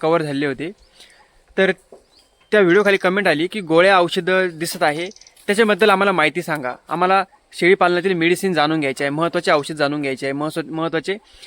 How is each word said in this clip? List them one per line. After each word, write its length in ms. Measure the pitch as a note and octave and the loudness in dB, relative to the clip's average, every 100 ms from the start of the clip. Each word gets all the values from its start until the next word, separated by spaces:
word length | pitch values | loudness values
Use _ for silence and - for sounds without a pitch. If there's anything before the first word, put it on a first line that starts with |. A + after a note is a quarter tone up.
कव्हर 220 | D#3+ E3 | 0 0
झालेले 240 | D3+ C#3 C#3+ | -2 -4 -4
होते. 260 | C3 D#3 G#3 _ _ - _ _ _ _ - | -6 -10 -14 _ _ -20 _ _ _ _ -2
तर 140 | F#3+ F#3 _ - _ _ _ _ _ | 0 -2 _ -20 _ _ _ _ _
त्या 80 | G#3+ | 2
व्हिडिओखाली 360 | F#3 F#3 G3+ G3 | 4 4 4 2
कमेंट 320 | F3+ F#3+ F#3+ | 0 0 0
आली 180 | D3+ F3 | 0 -2
की, 140 | A3 | -6
"गोळ्या 380 | E3 D#3+ F#3 F#3+ | 2 4 6 4
औषधं 500 | F3 G3 E3+ F#3 F#3 D#3+ | 2 -2 0 0 0 -4
दिसत 240 | E3 F3+ | -8 -2
आहे, 240 | E3+ D3 F3+ - - _ - | -2 -2 -8 -14 -20 _ -4
त्याच्याबद्दल 440 | G3+ A3 G3 G#3+ | 0 2 4 4
आम्हाला 220 | F#3+ G3 | 4 2
माहिती 300 | F3+ D3+ E3+ | 2 0 0
सांगा. 300 | E3+ D3+ B2+ B2 - | -6 -6 -6 -10 -8
आम्हाला 360 | D#3 F3+ G3 F#3 _ _ | -2 2 2 0 _ _
शेळीपालनातील 600 | - F3 G3 F3 F3 F3+ | -2 2 4 2 0 -2
मेडिसिन 400 | F3+ E3 F3 G3 | 0 0 0 0
जाणून 280 | D#3+ D3 D#3+ | 0 0 0
घ्यायचे 240 | C#3 C3 | -2 -4
आहे, 60 | C#3+ | -4
महत्त्वाचे 420 | D3 E3+ F3 F3+ | -2 -2 -2 0
औषध 220 | D#3 C#3+ | 0 -2
जाणून 280 | D#3 C#3+ D3 | -4 -4 -2
घ्यायचे 240 | C#3 C3+ C3+ | -6 -4 -6
आहे, 60 | |
महत्त्व-, 400 | C#3 D3+ E3 D3 | -4 -6 -6 -8
महत्त्वाचे 440 | D#3+ E3 D#3+ E3 G3+ _ - | -6 -4 -4 -6 -10 _ -20